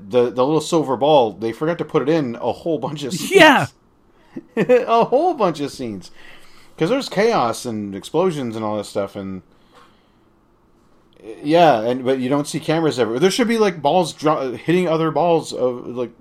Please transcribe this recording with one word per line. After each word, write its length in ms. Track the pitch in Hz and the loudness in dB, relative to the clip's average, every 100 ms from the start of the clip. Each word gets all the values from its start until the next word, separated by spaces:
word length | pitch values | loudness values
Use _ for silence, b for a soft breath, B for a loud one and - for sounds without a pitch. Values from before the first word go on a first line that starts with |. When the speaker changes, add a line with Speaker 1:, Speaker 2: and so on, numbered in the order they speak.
| 98 | -2
Speaker 1:
the, 220 | 123 120 | 2 2
the 160 | 123 131 | 2 0
little 160 | 156 | 0
silver 340 | 156 170 135 120 | 0 0 0 0
ball, 380 | 143 147 113 | 4 4 4
they 180 | 92 113 | -2 -6
forgot 260 | 113 160 165 | -4 -4 -4
to 60 | 156 | -2
put 160 | 156 | -2
it 60 | 127 | 0
in 300 | 165 131 117 | 0 -2 -4
a 160 | 120 | -6
whole 260 | - 175 147 | -4 -4 -4
bunch 240 | 123 151 | -6 -8
of 80 | 135 | -8
scenes. 180 | 180 294 | -6 2
Speaker 2:
Yeah. 360 | 381 285 233 139 _ _ _ _ _ | 6 8 6 0 _ _ _ _ _
Speaker 1:
<laughs> 400 | _ - - - | _ -20 -8 -2
A 480 | 202 247 - 226 | 2 2 4 2
whole 300 | 226 247 359 | 2 2 0
bunch 260 | 302 190 147 | 0 -2 -2
of 100 | 139 | -8
scenes. 400 | - 123 98 - B B B B B B - | -8 -10 -10 -14 B B B B B B -4
'Cause 120 | 165 | -2
there's 200 | 269 233 | -2 -2
chaos 560 | 180 226 196 120 110 123 | 0 2 2 0 -4 -8
and 280 | 107 101 | -8 -8
explosions 600 | 98 - 156 185 147 120 110 | -10 -6 -2 -2 -2 -6 -6
and 80 | |
all 140 | 107 107 | -4 -4
that 80 | 98 | -6
stuff, 320 | 107 98 104 | -6 -6 -8
and 240 | 95 92 - b b b b b b _ _ _ _ _ _ _ _ _ _ _ 104 110 | -10 -12 -16 b b b b b b _ _ _ _ _ _ _ _ _ _ _ -20 -10
yeah, 380 | 147 165 165 117 | 0 4 6 4
and 240 | 113 127 123 | 2 -2 0
but 140 | 135 | 0
you 100 | 127 | 0
don't 180 | 143 147 | -2 -2
see 120 | 151 | -6
cameras 380 | - 160 156 123 | -2 0 0 0
ever. 200 | 107 120 | 0 2
There 120 | 185 | 0
should 160 | 196 226 | 2 0
be, 100 | 226 | 2
like, 240 | 208 175 | 0 0
balls 320 | 143 180 165 | 2 2 0
dro-, 400 | - 151 147 131 | -2 0 0 -2
hitting 340 | 110 - 180 175 | -6 0 2 2
other 240 | 160 160 | 0 0
balls 400 | 143 170 160 - | 0 2 2 -2
of, 340 | - 127 123 92 | -2 -2 -2 -8
like, 240 | 120 120 - | -8 -8 -10